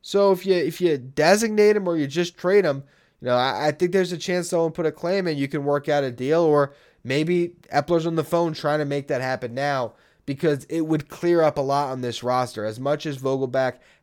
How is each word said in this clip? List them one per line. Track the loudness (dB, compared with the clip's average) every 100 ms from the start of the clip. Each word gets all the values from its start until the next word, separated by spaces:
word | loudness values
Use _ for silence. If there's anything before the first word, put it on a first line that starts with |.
So | -2 2 4
if | 4 2
you, |
if | 2 0 0
you | 0 0
designate | -4 0 4 4 2 4 4 4
him | 0
or | -2
you | -2
just | -2 -4 -2
trade | 2 4
him, | 4 -2 -8 _ _ _
you | 0
know, | 2
I, | 2 0 -2
I |
think | 0 0
there's | 0 0
a | -4
chance | -4 -4 -2
someone | 0 0
put | 0 -4
a |
claim | -2 -4 -2 -2
in, | -2
you | -2
can | -2 0
work | -2 0
out | 0
a | 0
deal, | -4 0 2
or | 4 4 2 -4 _ _
maybe | -4 -2 0 0 -2 -6 _
Epler's | -2 2 0 0
on | -2
the |
phone | 0 0 0
trying | -2 -2 -2
to | -2
make | -4 -4
that | -4
happen | -2 -4 -6
now, | -4 -2 -2 -4 -10 _ _ -10
because | -2 0 0 -4
it | -4
would | 0 -2 -2
clear | -4 2 4
up | 4 2
a |
lot | 0 0 0
on | -4
this | -6 -6
roster. | -2 0 -2 -4
As | -8 -6
much | -4 -2 -4
as | -6
Vogelbach | -2 -2 -2 0 -2 -4 _ _